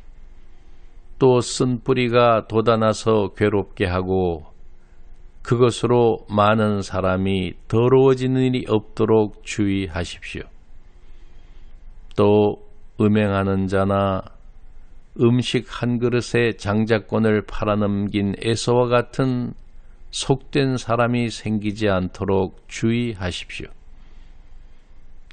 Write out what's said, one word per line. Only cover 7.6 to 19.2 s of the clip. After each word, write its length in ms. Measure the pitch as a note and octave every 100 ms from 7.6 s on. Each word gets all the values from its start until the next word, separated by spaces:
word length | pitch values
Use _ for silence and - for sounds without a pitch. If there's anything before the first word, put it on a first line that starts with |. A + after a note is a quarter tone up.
| -
더러워지는 720 | A2 B2 C3 C3+ B2+ C3 C3
일이 220 | C3 B2+ -
없도록 720 | A2 - - A2 A2 G#2 -
주의하십시오. 960 | - - G2+ G2 F#2 F2 E2+ - - - - - - - - - - - - - - - - - - - - -
또 400 | G#2 G#2 G#2 - - - - -
음행하는 680 | G#2+ G#2+ G#2 G2 G2 F#2+ F#2+
자나 560 | G2 G2 G2 G2 F#2+ - - - - - - - - - -
음식 460 | A#2+ B2 A#2 B2+ -
한 300 | - B2 A#2+
그릇에 580 | A#2+ B2 - A#2+ A#2 G#2
장자권을 880 | G#2 G#2 A2 A2 - A2 A2 G#2+ -
팔아넘긴 880 | - G#2+ G#2 G2+ G2+ G2+ G#2 G2+ F#2
에서와 460 | A2+ A2+ - A#2+ B2
같은 680 | B2 A#2 -